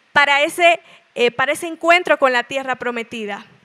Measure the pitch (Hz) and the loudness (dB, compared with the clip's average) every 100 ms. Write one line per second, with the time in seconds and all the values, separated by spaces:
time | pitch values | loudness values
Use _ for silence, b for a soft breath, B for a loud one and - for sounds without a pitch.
0 | _ 294 277 277 302 320 339 330 b b | _ 0 2 2 0 2 2 2 b b
1 | _ - 240 240 262 302 349 320 330 349 | _ -2 -2 0 -4 -4 -8 -4 2 2
2 | 359 302 269 247 233 269 262 247 247 240 | 2 2 2 0 -2 -6 -6 -6 -6 -8
3 | 226 233 208 202 - _ | -8 -10 -10 -12 -16 _